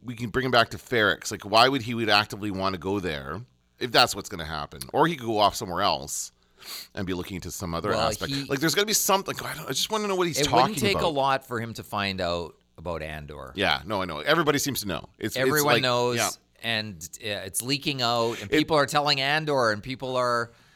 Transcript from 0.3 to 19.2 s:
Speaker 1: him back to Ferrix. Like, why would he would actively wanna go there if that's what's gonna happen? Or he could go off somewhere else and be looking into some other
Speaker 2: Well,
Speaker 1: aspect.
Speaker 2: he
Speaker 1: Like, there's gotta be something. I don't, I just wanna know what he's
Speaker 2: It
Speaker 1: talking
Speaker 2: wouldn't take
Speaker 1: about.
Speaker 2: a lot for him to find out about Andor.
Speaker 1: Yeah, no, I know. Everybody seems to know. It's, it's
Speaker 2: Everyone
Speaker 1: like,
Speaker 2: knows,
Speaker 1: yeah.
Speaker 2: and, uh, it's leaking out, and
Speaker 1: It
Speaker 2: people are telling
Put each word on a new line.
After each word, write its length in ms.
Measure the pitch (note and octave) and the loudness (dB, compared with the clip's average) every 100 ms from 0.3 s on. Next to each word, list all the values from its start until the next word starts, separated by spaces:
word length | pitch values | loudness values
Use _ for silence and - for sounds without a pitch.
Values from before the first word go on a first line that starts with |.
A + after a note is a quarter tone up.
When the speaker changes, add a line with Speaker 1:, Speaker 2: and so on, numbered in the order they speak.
| C3 B2+ | -2 4
Speaker 1:
him 60 | |
back 180 | A#2+ A2 | 4 4
to 60 | G2+ | 0
Ferrix. 540 | - A#2+ G2+ - - | 0 4 4 2 -4
Like, 120 | G2+ | -8
why 260 | G#2 A2 C3 | 4 6 6
would 120 | C#3 | 4
he 100 | A2 | -2
would 160 | A#2 G#2+ | -2 4
actively 420 | G#2 G#2 G#2+ G#2 | 4 4 -4 -6
wanna 260 | F#2+ F#2+ F2+ | -2 -2 -2
go 220 | F#2+ G2+ | -2 -2
there 420 | F2 D2 C2+ F2+ B2 _ _ - | -2 -4 -6 -10 -12 _ _ -8
if 120 | A#2+ | 2
that's 240 | C#3 A#2+ G2+ | 4 4 0
what's 120 | - | -8
gonna 140 | F2 D#2+ | -8 -6
happen? 360 | D#2 D2 - - | -6 -8 -10 -4
Or 140 | B2+ D#3+ | 2 2
he 80 | E3+ | 0
could 100 | A2+ | -2
go 100 | G#2+ | 4
off 180 | G2+ - | 4 4
somewhere 260 | G2+ F2 | -4 0
else 500 | G2+ D2 C#2+ - - _ _ _ - - - | 2 0 -4 -8 -10 _ _ _ -14 -14 -10
and 120 | G2+ F#2 | -8 -4
be 60 | |
looking 220 | F2+ F2 F2+ | -4 -6 -8
into 160 | E2+ | -10
some 220 | - F2+ | -8 -6
other 160 | E2 G2+ | -4 -2
Speaker 2:
Well, 80 | - - | 0 0
Speaker 1:
aspect. 220 | G#2+ - | -2 -4
Speaker 2:
he 100 | C#3 C3+ | -4 -4
Speaker 1:
Like, 140 | C3+ | 0
there's 160 | D#3+ G3+ | 0 2
gotta 120 | G#3+ | 2
be 60 | |
something. 420 | - - G3 F3+ - | 0 2 2 0 -8
I 120 | A#2 C#3+ | -8 -10
don't, 100 | D#3+ | -6
I 40 | |
just 200 | C3+ - | -4 -2
wanna 160 | G#3+ G#3 | -2 0
know 80 | F#3 | 0
what 120 | F3 | 0
he's 120 | C#3 | 0
Speaker 2:
It 60 | C#3+ | 4
Speaker 1:
talking 160 | A#2+ | 4
Speaker 2:
wouldn't 160 | C#3 G3+ | 4 2
take 160 | G3+ F3 | 0 2
Speaker 1:
about. 80 | F3 | 0
Speaker 2:
a 40 | |
lot 380 | C#3 C3+ C3+ - | 2 2 0 -2
for 120 | A#2 | -6
him 120 | A#2 A2 | -6 -10
to 80 | |
find 360 | - G#2 G2 F#2+ | -6 -2 -2 0
out 360 | F2 F2 D#2 - _ - | -2 -2 -4 -14 _ -12
about 240 | E2+ E2 | -6 -6
Andor. 520 | D#2 D#2 D2 C#2+ C2 F2+ | -6 -10 -12 -14 -10 0
Speaker 1:
Yeah, 260 | F#2 C#2 E2 | 2 2 0
no, 160 | G2+ | -4
I 40 | F2+ | -2
know. 140 | D2+ | -4
Everybody 380 | C3 E3 D3+ C#3+ | 2 4 4 2
seems 220 | C#3 A2+ | 0 -4
to 60 | G2+ | -4
know. 200 | D#2 - - | -6 -8 -8
It's, 180 | A2 B2+ | -6 0
it's 20 | |
Speaker 2:
Everyone 360 | C3 D3+ D3 A#2 | 2 2 4 4
Speaker 1:
like, 60 | |
Speaker 2:
knows, 360 | B2+ A#2+ B2 A#2+ | 4 2 0 2
Speaker 1:
yeah. 120 | G2 - _ _ | 0 -2 _ _
Speaker 2:
and, 360 | A#2 A2 G#2+ E2 D2+ - | -4 -2 -4 -12 -14 -10
uh, 220 | G#2+ G2+ F#2+ | -8 -6 -6
it's 160 | - | -6
leaking 400 | B2 C#3 D#3 C3+ | -2 -2 -2 0
out, 400 | A#2+ A#2+ A#2 A2+ | 0 2 0 -2
and 100 | G#2 | 0
Speaker 1:
It 60 | D3+ | 0
Speaker 2:
people 180 | D3+ D3+ | 2 2
are 100 | C#3 | 2
telling 360 | D3 D3 C#3+ | 2 2 0